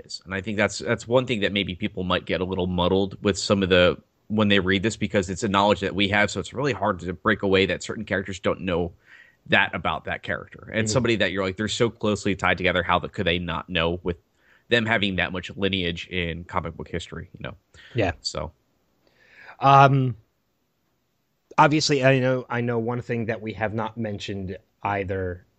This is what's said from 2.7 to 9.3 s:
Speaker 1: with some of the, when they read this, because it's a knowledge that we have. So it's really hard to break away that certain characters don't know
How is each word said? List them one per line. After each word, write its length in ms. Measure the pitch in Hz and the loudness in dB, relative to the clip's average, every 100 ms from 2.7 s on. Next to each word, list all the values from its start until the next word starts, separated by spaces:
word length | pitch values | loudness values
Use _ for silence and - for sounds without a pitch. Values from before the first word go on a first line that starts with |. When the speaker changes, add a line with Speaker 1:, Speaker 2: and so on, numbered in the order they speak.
| 87 90 95 98 - | 0 2 2 0 -2
Speaker 1:
with 160 | 104 95 | -2 -2
some 240 | - 101 | 0 0
of 60 | 92 | 4
the, 280 | 90 90 71 _ _ - | 6 6 2 _ _ -4
when 200 | 107 104 | 0 4
they 120 | 101 | 4
read 240 | 92 98 | 4 2
this, 120 | 107 - | 0 -2
because 340 | 104 107 90 | -2 -2 -2
it's 120 | 92 | -4
a 60 | 110 | 0
knowledge 300 | 98 104 92 | 2 4 2
that 160 | 95 90 | -2 0
we 140 | 101 | 0
have. 200 | 104 104 | 2 0
So 100 | 101 | -2
it's 140 | 85 | -6
really 200 | 110 143 | -4 -4
hard 260 | 113 104 90 | -2 -2 -2
to 140 | 90 | -6
break 280 | 90 113 104 | -4 -2 0
away 240 | 101 95 95 | 2 4 4
that 160 | 85 | 0
certain 240 | - 113 104 | -6 -10 -4
characters 340 | 98 98 92 | -4 -4 -4
don't 220 | 101 - | -2 -2
know 300 | 92 87 87 - _ - - | -2 -2 -2 -8 _ -20 -20